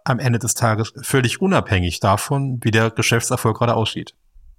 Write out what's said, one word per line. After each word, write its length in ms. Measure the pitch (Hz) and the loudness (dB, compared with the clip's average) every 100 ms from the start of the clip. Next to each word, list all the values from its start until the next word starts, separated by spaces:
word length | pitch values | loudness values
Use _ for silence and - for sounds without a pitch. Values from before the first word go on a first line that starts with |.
| - | -4
am 120 | 123 | 0
Ende 220 | 131 117 | 0 0
des 160 | 113 - | -2 0
Tages 360 | 117 107 113 - | 0 0 -2 -8
völlig 360 | - 135 127 - | -2 0 0 0
unabhängig 600 | 190 165 - 95 87 - | 0 2 2 0 0 0
davon, 600 | 101 101 - 143 135 123 | 2 2 0 -2 -2 -2
wie 80 | 117 | 0
der 180 | 110 113 | 2 2
Geschäftserfolg 680 | - 110 117 - 127 113 107 | 0 0 0 0 -2 0 0
gerade 180 | 120 113 | 0 2
aussieht. 400 | 107 - - - _ - - | 0 -4 -10 -16 _ -20 -20